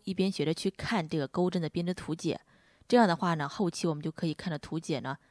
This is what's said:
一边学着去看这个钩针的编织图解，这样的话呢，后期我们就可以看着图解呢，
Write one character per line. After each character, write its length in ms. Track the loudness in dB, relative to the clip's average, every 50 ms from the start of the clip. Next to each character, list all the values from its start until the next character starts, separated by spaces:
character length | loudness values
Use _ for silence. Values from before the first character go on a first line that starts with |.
| _
一 60 | -4
边 200 | -2 0 0 0
学 120 | 0 0 0
着 80 | 0
去 200 | 0 0 -2 -2
看 360 | -2 -4 -4 -2 -2 -2 -2
这 80 | 0 -2
个 120 | -2 -2
钩 200 | 0 0 0 2
针 140 | 2 2 0
的 80 | -2 -2
编 160 | -2 -2 -2
织 80 | -2 -4
图 220 | -4 -6 -6 -6
解， 260 | -2 -2 -2 -2 -2 -6 _ -20 _ _ _ _ _ _
这 100 | 4 6
样 100 | 8 8
的 80 | 6 4
话 200 | 2 2 0 0
呢， 120 | 0 -2
后 220 | -4 -2 0 0 0
期 160 | 0 0 0
我 80 | -2 0
们 80 | -2
就 100 | -4 -6
可 140 | -4 -4 -2
以 80 | -4 -4
看 160 | -4 -4 -6
着 80 | -6
图 220 | -6 -6 -6 -6 -6
解 200 | -4 -4 -4 -4
呢， 180 | -4 -6 -8 -8 _ _